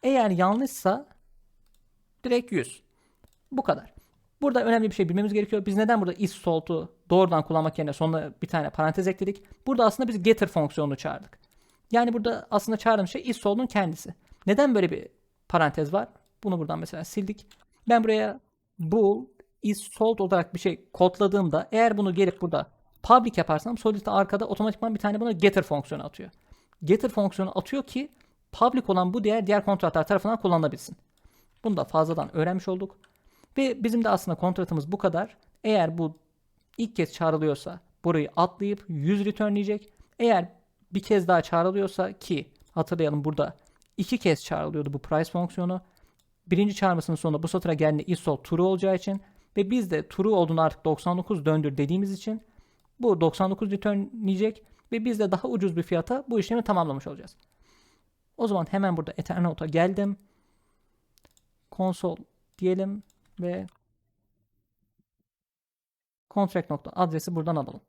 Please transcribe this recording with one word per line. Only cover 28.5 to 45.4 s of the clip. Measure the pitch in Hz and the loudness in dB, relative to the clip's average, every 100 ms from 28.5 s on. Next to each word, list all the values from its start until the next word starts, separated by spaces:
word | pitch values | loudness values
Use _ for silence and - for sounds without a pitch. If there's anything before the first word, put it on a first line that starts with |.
public | - 240 254 - | 2 2 2 0
olan | 185 180 | 0 0
bu | 214 | 0
değer | 208 226 190 | 0 0 2
diğer | 202 | 0
kontratlar | 202 196 170 - - | 2 0 0 0 0
tarafından | 196 202 226 | 0 0 -2
kullanılabilsin. | 190 175 156 143 - - _ _ _ _ _ _ | 2 2 0 -4 -16 -18 _ _ _ _ _ _
Bunu | 226 185 | -4 -2
da | |
fazladan | 135 160 160 165 143 170 | 0 2 2 0 -4 -2
öğrenmiş | 160 185 185 | -2 -2 -4
olduk. | 185 190 - _ _ _ _ _ - | -6 -6 -12 _ _ _ _ _ -2
Ve | 269 233 | -2 0
bizim | 220 233 | -2 0
de | 226 | 2
aslında | 190 - | 0 0
kontratımız | 165 180 180 180 160 143 | -2 -2 -2 -2 -2 -4
bu | 196 | -2
kadar. | 190 165 214 - _ _ | 0 0 -4 -10 _ _
Eğer | 214 214 165 165 | 0 2 2 0
bu | 160 160 _ _ _ _ _ - | -4 -6 _ _ _ _ _ -8
ilk | 226 - | -6 -2
kez | 160 | -4
çağrılıyorsa | - 165 156 156 143 - 175 _ _ | 0 0 2 0 -2 -6 -14 _ _
burayı | 170 165 147 - | 0 0 0 0
atlayıp | 180 - 202 202 - | 0 0 -6 -6 -8
yüz | 160 147 202 | -4 0 0
returnleyecek. | 202 208 214 202 202 208 - _ _ _ | 0 -2 -2 -2 -2 -4 -6 _ _ _
Eğer | 233 208 175 - _ _ _ | 2 2 2 -12 _ _ _
bir | 190 | -8
kez | - 208 175 | 2 2 4
daha | 180 | 2
çağrılıyorsa | 165 170 175 196 190 190 190 | 4 0 0 0 -4 -2 -4
ki | 196 - 160 - _ _ | -6 -6 -6 -6 _ _
hatırlayalım | - 160 175 156 147 | -4 -4 0 0 0
burada | 143 151 151 - _ _ _ - | -2 -2 -4 -4 _ _ _ -8
iki | 185 254 | -4 0
kez | - 151 | 2 0
çağrılıyordu | - 151 156 151 147 | -2 -6 -4 -4 -6
bu | 139 | -8
price | - 156 160 | -4 -2 -2
fonksiyonu. | 175 | -4